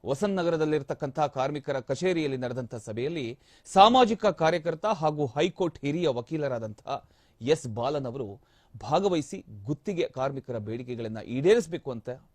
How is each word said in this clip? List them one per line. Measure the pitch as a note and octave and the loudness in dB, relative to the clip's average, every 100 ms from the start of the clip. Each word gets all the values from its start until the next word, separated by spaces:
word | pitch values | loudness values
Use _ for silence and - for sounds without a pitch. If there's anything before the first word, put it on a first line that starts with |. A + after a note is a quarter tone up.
| G#2+ | -4
ವಸಂತ | C#3 G3+ F#3+ | -2 0 0
ನಗರದಲ್ಲಿರ್ತಕ್ಕಂಥ | E3+ D#3+ D#3 D3+ C#3 D#3 D3 C#3+ | 0 0 0 0 -2 -6 -6 -2
ಕಾರ್ಮಿಕರ | D3 C3+ C3+ D3 C#3+ C#3 | -2 0 -4 -4 -4 -6
ಕಚೇರಿಯಲ್ಲಿ | A#2 C3+ F#3 E3+ D3 C3 | -4 -2 0 0 -2 -2
ನಡೆದಂಥ | B2 B2 A#2+ A#2 | -4 -6 -8 -10
ಸಭೆಯಲ್ಲಿ | A2 A2 C3+ E3+ A#2 B2+ _ _ - | -8 -4 -4 -4 -6 -10 _ _ 0
ಸಾಮಾಜಿಕ | F#3+ G#3 B3+ A#3+ A3+ G#3 | 8 10 10 6 4 0
ಕಾರ್ಯಕರ್ತ | E3 D#3+ E3+ E3 D#3+ G#3+ | 4 2 2 -2 -2 -2
ಹಾಗೂ | F3+ D#3 D3+ C#3 | 0 0 0 -2
ಹೈಕೋರ್ಟ್ | C#3+ F3+ - F3 - | 0 0 0 -4 -2
ಹಿರಿಯ | C#3+ D#3 E3 | -4 0 0
ವಕೀಲರಾದಂಥ | A#2+ A#2 D#3+ C#3 A#2+ A2 G#2+ - C3+ - _ _ _ | 0 -4 -4 -4 -4 -6 -10 -10 -10 -10 _ _ _
ಎಸ್ | A#2 D#3 B2 | 0 0 0
ಬಾಲನ್ | A2 B2 D3 C3 | -4 -2 -2 -4
ಅವರು | C3 G#2+ G2+ _ _ _ - | -8 -10 -10 _ _ _ -14
ಭಾಗವಹಿಸಿ | - D#3 G3 E3+ C#3+ F#3+ - G#2+ | 0 2 2 0 -2 -12 -14 -14
ಗುತ್ತಿಗೆ | G2+ D3+ - F3 E3 C3 | -8 -6 -4 -2 -2 -2
ಕಾರ್ಮಿಕರ | C3+ C3+ - A#2 | -4 -4 -8 -8
ಬೇಡಿಕೆಗಳನ್ನ | G#2+ A#2 B2 A#2+ A2+ A2 | -6 -8 -8 -8 -8 -8
ಈಡೇರಿಸಬೇಕು | - B2 E3 A#3+ D#3+ E3+ C#3+ | -6 0 4 4 2 -8 -8
ಅಂತ | A#2+ - C3 _ | -10 -10 -12 _